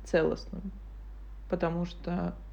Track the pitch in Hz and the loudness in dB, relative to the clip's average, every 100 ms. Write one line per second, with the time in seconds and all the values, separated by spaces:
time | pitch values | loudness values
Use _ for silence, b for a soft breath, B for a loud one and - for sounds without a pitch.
0 | - 170 156 156 - 175 190 - - - | 4 6 6 4 -2 -6 -6 -8 -10 -12
1 | - - - - - 180 170 170 170 - | -12 -12 -12 -12 -2 2 2 2 0 -2
2 | - 175 175 - - | -2 0 0 -2 -10